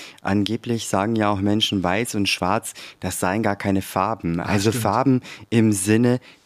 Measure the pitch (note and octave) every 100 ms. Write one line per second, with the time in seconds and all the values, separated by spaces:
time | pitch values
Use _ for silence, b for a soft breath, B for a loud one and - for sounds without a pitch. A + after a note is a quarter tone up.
0 | B B - G2+ G2+ A#2 - A#2 - G2
1 | G#2 A2+ G#2 G2+ G2+ G#2+ A2+ G2+ F2+ F#2+
2 | A#2+ G#2+ G2 - F2+ G#2+ - - B B
3 | F#2 - F#2 G2+ G#2+ G2 G2+ G2 F#2+ -
4 | G2 A2+ F2 E2 - G2+ G2+ A#2+ A2 G#2+
5 | C3+ B2+ - B B A#2+ A2 G2+ F#2+ A2
6 | B2 B2+ B B